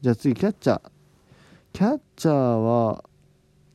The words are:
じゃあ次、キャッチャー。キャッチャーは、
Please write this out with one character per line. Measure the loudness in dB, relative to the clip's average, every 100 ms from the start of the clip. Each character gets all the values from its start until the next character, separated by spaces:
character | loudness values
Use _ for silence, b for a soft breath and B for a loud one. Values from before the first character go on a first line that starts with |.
じ | -2
ゃ |
あ | 0
次、 | -2
キ | 0
ャ | -4
ッ |
チ | -2 -2
ャ |
ー。 | -2 -6 _ _ b b b b b b
キ | -2
ャ | -2
ッ | -2 -8 -4
チ | 0
ャ |
ー |
は、 | 2 2 0 2 2 0 -4 -12 _ _ _ _ _ _